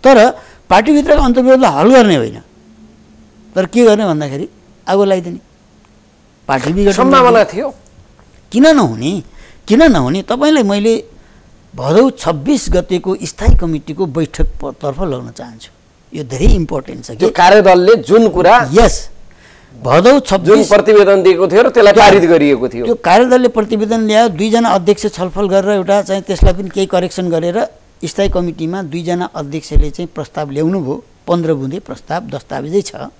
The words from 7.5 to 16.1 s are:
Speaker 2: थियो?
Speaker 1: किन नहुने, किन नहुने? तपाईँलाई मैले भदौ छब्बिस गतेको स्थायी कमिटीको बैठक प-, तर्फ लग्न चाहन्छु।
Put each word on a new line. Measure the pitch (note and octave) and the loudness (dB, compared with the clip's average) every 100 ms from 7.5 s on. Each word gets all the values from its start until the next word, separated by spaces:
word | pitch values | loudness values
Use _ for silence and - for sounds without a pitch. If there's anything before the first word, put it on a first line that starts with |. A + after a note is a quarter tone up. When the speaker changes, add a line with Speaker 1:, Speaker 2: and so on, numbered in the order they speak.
| F#3 | -4
Speaker 2:
थियो? | C#4 - _ _ _ _ _ _ _ | -8 -10 _ _ _ _ _ _ _
Speaker 1:
किन | A3+ D4+ | 2 2
नहुने, | D4+ E3 A2+ C3 F#3+ - - - - - | 4 0 -4 -6 -8 -12 -20 -20 -20 -2
किन | A3+ | 2
नहुने? | D#4+ G#3+ F3+ G3 | 4 2 -2 -4
तपाईँलाई | - A#3+ D4 D#4 | -4 -2 0 0
मैले | G3+ G3+ G#3+ A3+ - - _ _ _ _ _ - | 0 -2 -2 -2 -6 -20 _ _ _ _ _ -10
भदौ | C3 F3+ C4+ | -2 2 2
छब्बिस | - - D#3 D#3+ C#4+ - | 0 -6 -6 -4 -4 -2
गतेको | F3+ - F3+ F#3 F#3+ | -4 -2 -6 -6 -8
स्थायी | E3 - A3+ - | -10 -4 2 2
कमिटीको | E3+ D#3 - D3+ F#3 | 2 -6 -8 -8 -6
बैठक | C#3+ D#3 - - - | -4 -6 -4 -4 -4
प-, | C#3 - | -12 -8
तर्फ | D3 C3+ | -10 -6
लग्न | F3+ B2+ A#2+ | -6 -8 -12
चाहन्छु। | A#2 A#2+ A2+ - _ _ _ _ | -16 -20 -20 -20 _ _ _ _